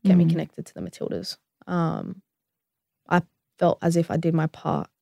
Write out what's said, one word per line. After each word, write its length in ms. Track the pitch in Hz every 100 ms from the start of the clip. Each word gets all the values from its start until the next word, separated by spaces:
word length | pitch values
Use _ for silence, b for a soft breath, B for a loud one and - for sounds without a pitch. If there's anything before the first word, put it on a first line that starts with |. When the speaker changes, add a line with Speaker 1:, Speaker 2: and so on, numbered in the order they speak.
| 196
Speaker 1:
Kept 120 | 180
me 80 | 165
Speaker 2:
Mm. 40 |
Speaker 1:
connected 360 | 165 151 - 170
to 60 |
the 60 | -
Matildas. 560 | 90 - - - 185 - _ _ -
Um, 540 | 180 165 52 50 185 _ _ _ _ _ _ _ _ -
I 120 | 175 170 _ _ _
felt 180 | 175 -
as 140 | 170 170
if 120 | 170
I 60 | -
did 160 | 165
my 140 | 165 156
part 420 | - - 156 - _